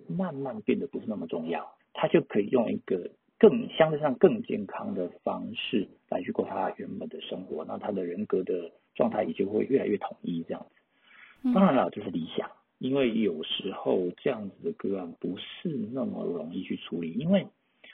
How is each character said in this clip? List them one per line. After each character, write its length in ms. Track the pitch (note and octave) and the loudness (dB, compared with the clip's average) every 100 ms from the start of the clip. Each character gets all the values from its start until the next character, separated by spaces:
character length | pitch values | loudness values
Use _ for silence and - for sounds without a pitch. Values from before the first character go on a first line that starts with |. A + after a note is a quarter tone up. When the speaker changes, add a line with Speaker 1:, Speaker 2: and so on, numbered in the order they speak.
| - | -2
Speaker 1:
慢 260 | E3+ F#3 | -4 -4
慢 240 | C3+ C#3 A2 | -4 -6 -4
变 160 | A#2 G#2 | 0 0
得 80 | - | -2
不 120 | - | -6
是 40 | A2+ | -6
那 100 | G2 | -6
么 100 | E2+ | -6
重 240 | - - | -6 -4
要， 260 | - - - _ | -6 -8 -18 _
他 160 | - D#3 | -2 4
就 140 | E3+ | 4
可 180 | - G#2+ | 4 0
以 60 | G#2 | 2
用 260 | B2 G#2+ | 2 2
一 40 | G#2+ - | -2 -2
个 240 | F2+ E2+ - _ - | -4 -4 -14 _ 6
更， 300 | G#3 A#2+ - | 8 8 2
相 220 | - D#3+ | 4 4
对 100 | D3 | 4
上 140 | D3 | 0
更 280 | A#2+ F3+ A2+ | 6 6 6
健 220 | - G#2+ | -2 -4
康 300 | G2 - - | -4 -6 -6
的 120 | G3 F2 - | -4 -6 -4
方 240 | - F#2 F#2+ | -6 -4 -6
式 320 | G#2+ - A2+ - - - | -8 -2 -2 -2 -8 -6
来 140 | - | -6
去 100 | - | -2
过 140 | - - | -2 -2
他 260 | F#2+ F2+ - | -2 -2 -4
原 100 | - F#2+ | -8 -8
本 80 | E2 | -10
的 100 | - | -10
生 220 | - F#2 | -10 -10
活， 200 | F#2 D2+ F2 | -8 -8 -8
那 100 | G#2+ | -6
他 160 | - | -4
的 140 | G2 F2 | -4 -4
人 180 | F2+ | -4
格 180 | G#2+ G2 | -2 0
的 300 | F2+ F2+ E2+ - _ | 0 -4 -6 -14 _
状 160 | - A#2+ | 0 0
态 140 | G#2+ | 2
也 100 | A2+ | 0
就 100 | A#2 | 0
会 200 | G2 G#2+ | 0 0
越 140 | A2+ C3+ | 2 2
来 80 | - | 2
越 120 | G2 | -2
统 180 | - - | -4 -8
一 200 | - E2+ | -6 -6
这 100 | - | -6
样 120 | - - | -10 -12
子。 100 | _ _ _ _ - - - | _ _ _ _ -20 -20 -4
Speaker 2:
嗯。 100 | B3+ | 2
Speaker 1:
当 100 | G3 | 8
然 120 | F#3+ | 8
了， 160 | C3 F2+ | 8 4
这 120 | - | 0
是 60 | - | -4
理 180 | - D#2+ | -4 -4
想， 160 | - - - _ - | -6 -6 -10 _ -6
因 160 | B2+ | 0
为 180 | C#3 B2+ | 2 4
有 300 | A2+ G2+ D#2 | 4 2 0
时 280 | - - - | -4 -4 -6
候 360 | - C3+ G2+ F2+ - | -4 2 2 0 -2
这 140 | D3 | -2
样 180 | A#2 G2 | -2 -6
子 160 | - | -8
的 80 | - | -6
个 240 | - - F#3 | -4 -4 -4
案 160 | F3 - | -6 -8
不 160 | - - | -6 -6
是 320 | - - F3 C3+ G#2+ | -10 -8 -6 -4 -4
那 140 | C3 G#2+ | -4 -4
么 180 | F2+ | -4
容 300 | F2 E2+ D#2+ | -4 -4 -6
易 80 | F#2 | -6
去 120 | F2+ F#2+ | -4 -6
处 240 | - E2+ | -6 -6
理， 100 | E2 | -4
因 160 | G2 D#3+ | -2 4
为 180 | G3 - _ _ _ - | 2 2 _ _ _ -20